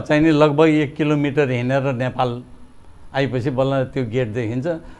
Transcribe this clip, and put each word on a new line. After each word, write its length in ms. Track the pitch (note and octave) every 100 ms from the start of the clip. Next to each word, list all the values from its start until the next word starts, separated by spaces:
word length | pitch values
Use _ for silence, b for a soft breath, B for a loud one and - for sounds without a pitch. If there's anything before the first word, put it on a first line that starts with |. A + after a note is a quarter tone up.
| -
चाहिँ 140 | D3+
नि 100 | D#3+
लगभग 360 | D3 D3+ C#3+ D#3+
एक 280 | D3+ D3 -
किलोमिटर 540 | D3+ D3+ C#3+ C#3+ C#3
हिँडेर 440 | B2 B2 C#3 C#3
नेपाल 500 | A#2+ B2+ B2+ B2+ A#2+ B2 - - - - - - C3+
आएपछि 340 | C#3 B2+ B2
बल्ल 340 | B2+ C3+ C3+
त्यो 220 | B2+ C#3 A#2+
गेट 220 | B2 A#2
देखिन्छ। 400 | A2 A2 B2 D3+ E3 b